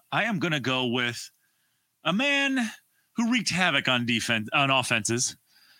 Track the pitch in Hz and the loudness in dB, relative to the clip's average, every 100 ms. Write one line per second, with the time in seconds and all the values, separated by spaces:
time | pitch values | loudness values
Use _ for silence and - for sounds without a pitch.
0 | - 175 214 196 170 151 120 127 127 123 | -4 -2 -2 -2 -2 -2 -2 0 0 0
1 | 120 120 - - _ _ _ _ _ _ | -2 -4 -12 -20 _ _ _ _ _ _
2 | 156 185 277 277 277 269 226 - _ _ | -2 0 0 0 0 0 -2 -6 _ _
3 | _ - 233 247 185 170 180 139 131 123 | _ -2 0 0 0 0 2 2 2 0
4 | 120 117 - 113 107 151 139 135 127 117 | 2 0 0 -2 0 0 2 2 2 -2
5 | 104 117 - - _ _ _ | 0 0 -2 -6 _ _ _